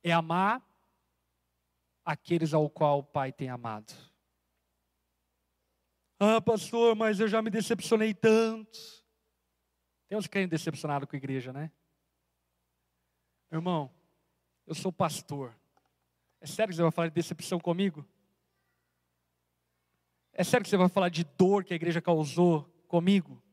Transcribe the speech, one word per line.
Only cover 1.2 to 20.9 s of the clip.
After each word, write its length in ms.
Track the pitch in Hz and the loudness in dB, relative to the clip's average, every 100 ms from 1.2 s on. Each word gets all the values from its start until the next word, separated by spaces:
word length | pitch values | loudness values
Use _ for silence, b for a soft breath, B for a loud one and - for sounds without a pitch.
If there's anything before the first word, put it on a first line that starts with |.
| _ _ _ _ _ _ _ _ - | _ _ _ _ _ _ _ _ -8
aqueles 480 | 147 - 170 160 | -8 -2 -2 2
ao 160 | 156 151 | 2 0
qual 300 | - 151 143 | 0 0 0
o 40 | |
Pai 280 | 139 147 135 | -2 -4 -4
tem 180 | - 127 | -6 -10
amado. 440 | 123 117 107 107 - - _ _ _ _ _ _ _ _ _ _ _ _ _ _ _ _ _ _ _ _ _ | -8 -10 -10 -14 -20 -20 _ _ _ _ _ _ _ _ _ _ _ _ _ _ _ _ _ _ _ _ _
"Ah, 220 | 208 220 | 2 4
pastor, 560 | 233 220 - 233 233 220 | 2 -2 -2 2 4 4
mas 240 | 220 196 | 0 0
eu 80 | 220 | 0
já 140 | 220 | 0
me 80 | 220 | 0
decepcionei 640 | 220 - 226 - 220 220 | -4 -2 -4 0 0 0
tanto." 680 | 208 220 220 226 226 214 - - - _ _ _ _ _ _ _ _ _ _ _ | 2 4 4 2 -4 -14 -20 -20 -20 _ _ _ _ _ _ _ _ _ _ _
Tem 100 | 208 | -6
uns 100 | - | -4
crentes 240 | 202 185 | -4 -2
decepcionados 580 | 160 165 143 151 143 139 | -2 -4 -8 -4 -4 -4
com 60 | 143 | -10
a 20 | |
igreja, 340 | 135 135 127 | -6 -6 -8
né? 200 | 135 156 _ _ _ _ _ _ _ _ _ _ _ _ _ _ _ _ _ _ | -12 -12 _ _ _ _ _ _ _ _ _ _ _ _ _ _ _ _ _ _
Meu 80 | 160 | -6
irmão, 340 | 175 170 135 _ _ _ _ _ _ _ - | -2 -4 -4 _ _ _ _ _ _ _ -14
eu 80 | |
sou 200 | 160 190 | -8 -8
pastor. 600 | 170 165 147 - 170 127 110 _ _ _ _ _ _ _ _ | -2 -4 -4 -10 -10 -10 -14 _ _ _ _ _ _ _ _
É 60 | 147 | -12
sério 260 | - 214 | -4 -2
que 40 | 165 | 2
você 60 | |
vai 80 | 170 | 2
falar 180 | 165 165 | 2 -2
de 60 | 160 | -2
decepção 440 | 165 175 - 175 | -4 -8 -6 -4
comigo? 480 | 175 170 196 151 143 _ _ _ _ _ _ _ _ _ _ _ _ _ _ _ _ _ _ _ _ _ _ | -2 0 -2 -4 -20 _ _ _ _ _ _ _ _ _ _ _ _ _ _ _ _ _ _ _ _ _ _
É 120 | - | -4
sério 200 | 180 247 | 2 2
que 60 | 202 | 2
você 80 | 196 | 4
vai 100 | |
falar 220 | 180 | 4